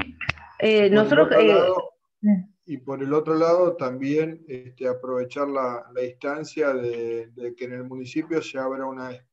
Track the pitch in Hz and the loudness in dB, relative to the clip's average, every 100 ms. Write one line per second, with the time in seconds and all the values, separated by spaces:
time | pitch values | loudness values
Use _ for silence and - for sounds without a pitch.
0 | - - - - - - 220 214 202 208 | 0 -10 -10 -10 -12 -4 2 4 6 6
1 | 214 - - - 220 196 180 185 - _ | 6 6 6 6 6 6 4 0 -4 _
2 | _ _ 208 196 185 _ - 135 131 135 | _ _ 2 2 0 _ -14 -12 -8 -6
3 | 139 151 156 160 165 175 175 170 127 127 | 0 0 2 2 4 4 2 0 -4 -4
4 | 135 151 160 160 - 127 123 - 127 127 | -2 0 -2 -4 -14 -14 -14 -8 -6 -4
5 | 127 127 123 143 143 139 127 120 - 123 | -4 -6 -6 -6 -6 -4 -4 -6 -10 -6
6 | 123 123 143 147 - 156 143 131 120 117 | -6 -6 -8 -8 -8 -4 -2 -2 -4 -6
7 | 117 117 117 120 120 120 123 127 127 131 | -6 -6 -10 -10 -12 -10 -12 -10 -12 -12
8 | 127 156 156 165 - 135 131 135 135 131 | -10 -8 -4 -4 -6 -6 -6 -6 -8 -10
9 | 127 127 _ | -12 -14 _